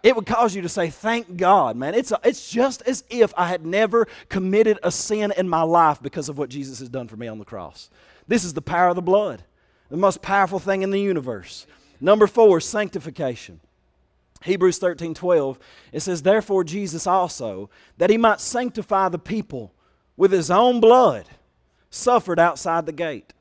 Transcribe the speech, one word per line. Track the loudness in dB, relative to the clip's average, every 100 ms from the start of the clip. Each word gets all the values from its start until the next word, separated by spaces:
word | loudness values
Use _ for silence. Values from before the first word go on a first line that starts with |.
It | 4
would | 2 -2
cause | 0 0
you | 0
to | -6
say, | -4 -4
"Thank | -4 -4 -4 -6 -2
God, | 4 4 4 -2
man. | -2 -2
It's, | -2 0
it's | 0 -2 -8
just | -2 -2 -2
as | -6 -6 _
if | 0 0 2
I | -4
had | -4 -4
never | 0 2 0 -2 -6 _
committed | -4 0 2 4 2
a | -2
sin | -4 -4 -4 -2 -2
in | 0
my | 0
life | 2 4 4 2
because | -6 -10 -10
of | -8
what | -8
Jesus | -8 -14 -14
has | -12
done | -12 -12
for | -14
me | -14
on | -14
the |
cross." | -14 -14 -14 -18 -20 _ _ _ -2
This | -2
is | -2
the | -10
power | -4 0 2
of |
the | 0
blood, | 0 0 0 -8 -18 _ _ _ _
the | 0
most | 0 0
powerful | -2 0 0 -2
thing | -4 -4
in | -2
the | -2
universe. | -2 -4 -6 -10 -14 -20 -20 _ _ _
Number | 2 4 4
four, | 6 6 4
sanctification. | 0 -6 -6 -8 -12 -8 -8 -8 -16 -20 _ _ _ _ _ _ _ _
Hebrews | -6 0 0 0
thirteen | -4 -4 -10
twelve, | -6 0 0 0 -8 _ -20 _
it | -10
says, | -6 -2
"Therefore | 2 0 0 -2
Jesus | -2 -6 -6 -6 -2
also, | 0 -2 -6 -10 -10 -14 _ _ _
that | 2
He | 4
might | 4 2
sanctify | -4 -4 -6 -8 -2 0 0
the | -4
people | -6 -8 -8 -12 -14 _ _ _ _ 2
with | 4
His | 4 2
own | 4 4 6
blood, | 8 8 6 0 -10 _ _ _ _ _ _
suffered | -4 0 0 0 2
outside | 2 0 -4 -4 -4
the |
gate." | -8 -8 -8 _ _